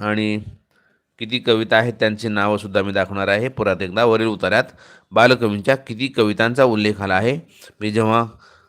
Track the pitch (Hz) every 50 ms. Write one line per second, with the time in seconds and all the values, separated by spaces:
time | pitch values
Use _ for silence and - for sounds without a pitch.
0 | 104 104 107 107 107 107 107 107 104 - - - _ _ _ _ _ _ _ _
1 | _ _ _ - 117 107 123 120 - 120 113 110 110 110 117 110 117 120 107 -
2 | 113 107 107 104 117 110 107 101 101 104 104 101 107 101 95 101 95 101 98 98
3 | 92 90 101 98 98 98 101 107 120 131 131 - 107 98 92 87 98 90 92 110
4 | 120 117 113 110 110 110 104 90 - 92 101 120 131 - - - - - - -
5 | _ _ 98 107 117 123 127 117 120 107 101 101 95 135 135 135 - - 113 107
6 | 135 131 - 120 110 104 101 90 113 117 123 139 131 123 110 107 104 104 101 101
7 | 101 98 92 95 107 123 143 165 - _ _ _ - - _ - 107 107 104 113
8 | 110 110 113 117 117 113 113 _ _ _ _ _ _